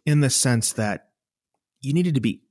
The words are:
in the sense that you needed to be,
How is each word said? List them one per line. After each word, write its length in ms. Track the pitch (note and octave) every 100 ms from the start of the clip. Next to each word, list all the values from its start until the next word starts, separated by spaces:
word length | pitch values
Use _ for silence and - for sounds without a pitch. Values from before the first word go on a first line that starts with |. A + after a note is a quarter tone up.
| -
in 160 | D3+
the 80 | C#3
sense 440 | - C3 A#2 -
that 360 | - G#2+ F#2+ - _ _ _ _ _ _ _
you 120 | C3+
needed 220 | D#3 F3+ C#3
to 60 |
be, 200 | A2+ - _